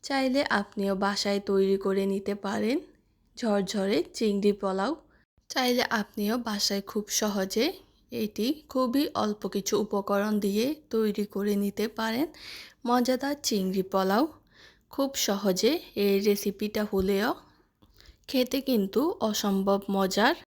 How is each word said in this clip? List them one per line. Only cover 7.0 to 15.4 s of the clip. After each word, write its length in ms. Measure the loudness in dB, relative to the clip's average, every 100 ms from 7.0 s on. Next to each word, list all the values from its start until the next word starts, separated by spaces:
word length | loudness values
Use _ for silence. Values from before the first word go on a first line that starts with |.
| -4 -2
সহজে 460 | 0 0 0 0 0 -2 -16 _ _
এটি 360 | -6 -4 -2 -2 -2 -4
খুবই 340 | -2 2 2 0 0
অল্প 260 | -2 -2 -4
কিছু 260 | -4 0 -2
উপকরণ 500 | 0 -2 0 0 0 0
দিয়ে 260 | 0 0 0 -4 _
তৈরি 360 | 0 0 0 -4
করে 200 | -2 0 0
নিতে 300 | 0 -2 -6 -4
পারেন 300 | -4 -2 -4 -6 -18 -18 -20 _ 0
মজাদার 500 | 2 2 0 -2 -4
চিংড়ি 400 | -2 0 0 -2
পোলাও। 400 | 0 0 2 2 2 -4 _ _ -20 _ _
খুব 160 | -4 -2 0 -2
সহজে 460 | 0